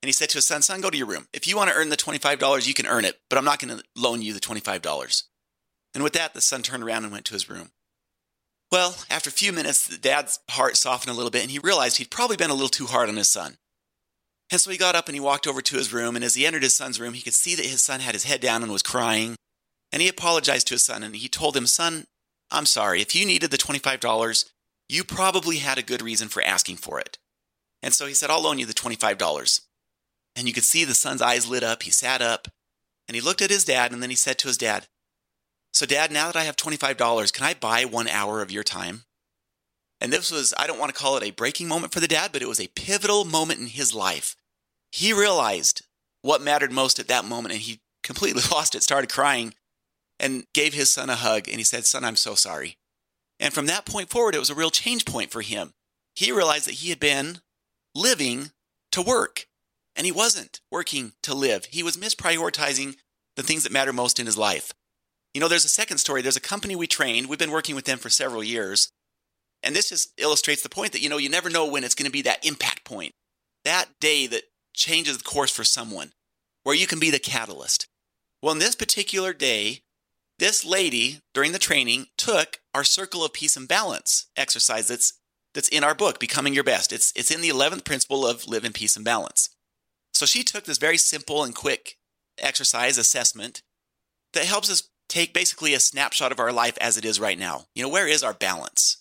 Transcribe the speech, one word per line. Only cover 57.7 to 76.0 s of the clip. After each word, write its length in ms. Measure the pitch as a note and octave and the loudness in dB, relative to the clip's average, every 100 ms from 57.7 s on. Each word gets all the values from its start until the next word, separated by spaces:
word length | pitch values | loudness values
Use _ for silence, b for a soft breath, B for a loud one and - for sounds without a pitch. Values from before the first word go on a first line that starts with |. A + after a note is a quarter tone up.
| _ _ | _ _
living 580 | C#3+ G#3+ A3+ C3+ A#2+ D3 _ _ _ _ | 0 2 2 0 -2 -8 _ _ _ _
to 100 | - | -4
work, 440 | F#3 B3+ - - - _ _ _ _ - | 2 2 0 -4 -14 _ _ _ _ -4
and 80 | |
he 80 | E3+ | -2
wasn't 480 | E3 A3+ G#3+ A2+ - _ | 2 2 2 -2 -18 _
working 440 | E3 F3 C#3+ A#2+ _ | -6 -4 -4 -6 _
to 120 | - | -6
live. 320 | C#3 C3+ G#2 - | 0 2 0 -2
He 160 | D#3 | -6
was 140 | E3+ E3+ | -4 -4
misprioritizing 1000 | G#3 - F3+ E3 E3 - D3 C3+ C#3 C3+ _ _ _ - | -4 -4 0 0 0 0 0 0 -4 -10 _ _ _ -8
the 60 | |
things 200 | C3 D#3 | -4 -2
that 100 | C3 | 0
matter 200 | C3+ C3+ | 2 2
most 260 | B2 B2 - | 0 2 0
in 80 | A#2+ | 0
his 100 | G#2 | 2
life. 360 | G#2 F2 - - _ _ _ _ _ | 2 0 -4 -16 _ _ _ _ _
You 80 | C#3 | 0
know, 80 | D#3+ | 2
there's 160 | E3+ | 4
a 40 | E3 | 4
second 300 | - A3 C#3 | 2 0 0
story. 240 | - C#3 | 0 0
There's 140 | B2 C3 | 0 -2
a 40 | |
company 340 | - G3+ G3+ | -2 -6 -4
we 120 | F#3 E3 | -6 -2
trained. 420 | - C3+ A#2 C3 | 0 2 0 -2
We've 100 | C#3+ | -2
been 120 | D#3+ | 0
working 240 | D#3 D#3 | 0 -2
with 100 | C#3 | -6
them 140 | B2+ C3 | -2 -4
for 120 | A#2+ | 0
several 320 | - C3+ A2+ | 0 0 -4
years. 480 | G#2+ A#2 G2 G2+ - _ _ _ _ _ _ _ | -4 -4 -2 0 0 _ _ _ _ _ _ _
And 140 | - D#3 | -2 0
this 140 | G#3 | 0
just 220 | E3+ - - | -2 -4 -2
illustrates 460 | D3+ D3 - D3 | 2 2 2 -2
the 60 | C3 | -2
point 240 | - G#3+ | -4 -4
that, 80 | - | -2
you 80 | C#3+ | -2
know, 100 | D3 | -2
you 100 | C#3 | 0
never 200 | E3 F3 | 0 0
know 180 | E3 D#3 | 0 0
when 180 | C#3+ | 0
it's 100 | B2 | -2
gonna 160 | - C#3 | 0 0
be 120 | C#3 | -2
that 220 | C3 G#2+ | 0 0
impact 400 | D#3 D3 C3 - | 0 -2 -4 -4
point, 300 | - G#2 E2 _ _ _ _ _ | -8 -12 -12 _ _ _ _ _
that 360 | C#3+ F3 - _ | -2 0 -2 _
day 260 | D3+ D3 C3 | 2 2 0
that 180 | A2+ - _ _ | -4 -8 _ _
changes 440 | - - E3 D#3 C3 | -4 0 2 0 -4
the 60 | |
course 260 | - C#3+ C3+ | -4 0 0
for 140 | - | 2
someone, 480 | A2 - A#2 F#2+ | 0 0 -4 -10